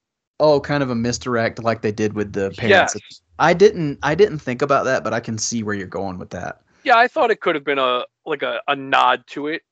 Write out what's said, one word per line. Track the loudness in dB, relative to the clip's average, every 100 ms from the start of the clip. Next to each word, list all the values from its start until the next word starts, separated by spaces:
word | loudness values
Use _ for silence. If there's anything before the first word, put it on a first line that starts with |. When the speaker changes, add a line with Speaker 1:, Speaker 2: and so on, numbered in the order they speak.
| _ _ _ 0
Speaker 1:
Oh, | 4 4
kind | 2 -2
of | -2
a |
misdirect | -2 -2 -4 -2 0 0 -2
like | -4 -2
they | -2
did | -2 -2
with | -2 -6
the | -4 -4
parents. | -2 2 4 2
Speaker 2:
Yes. | -2 -12 -20 _ 0
Speaker 1:
I | 2
didn't, | 6 4 4 -4 -2
I | -2
didn't | 2 2 0
think | -6 -2
about | 0 2
that, | 2 -2
but | -2
I | -6
can | -4 -6
see | -6 -6
where | -4
you're | -6 -6
going | -8 -8 -10
with | -12
that. | -10 -10 -12 _ _
Speaker 2:
Yeah, | 2 4
I | 4
thought | 2 0
it | 0
could | -2
have | -2
been | -2 0
a, | 0 0 -4 _
like, | -8 -6
a, | -4 -4 -4
a |
nod | -4 0 2 4 2 -2
to | -8 -6
it, | -6 _